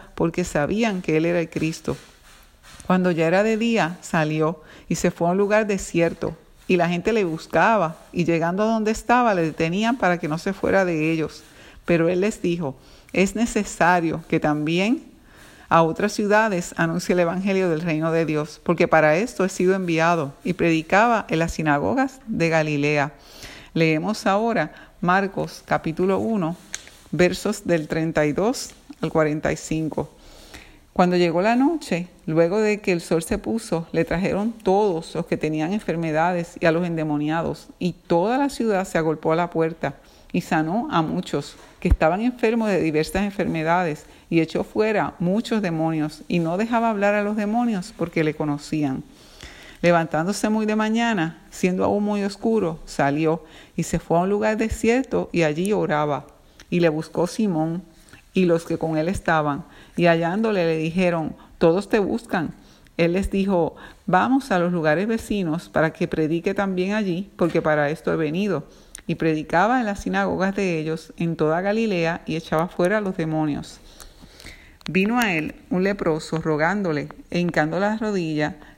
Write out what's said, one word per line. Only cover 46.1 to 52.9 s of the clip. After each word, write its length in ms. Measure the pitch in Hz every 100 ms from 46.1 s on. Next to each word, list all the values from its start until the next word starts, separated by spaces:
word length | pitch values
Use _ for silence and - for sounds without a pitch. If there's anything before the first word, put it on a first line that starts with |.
| - -
y 100 | 175
no 160 | 165 180
dejaba 360 | 226 233 233
hablar 220 | 208 202 208
a 80 |
los 120 | 208 214
demonios 580 | 208 233 240 202 180 -
porque 260 | 165 -
le 120 | 156 147
conocían. 680 | 151 143 - 156 147 135 - - - - - - - -
Levantándose 640 | 170 170 165 151 170 208 214
muy 180 | 214 214
de 120 | 214
mañana, 640 | 214 226 233 208 160 165 -
siendo 340 | - 180 185
aún 220 | 196 202 208
muy 180 | 208
oscuro, 560 | 202 - 233 220 175 160
salió 580 | -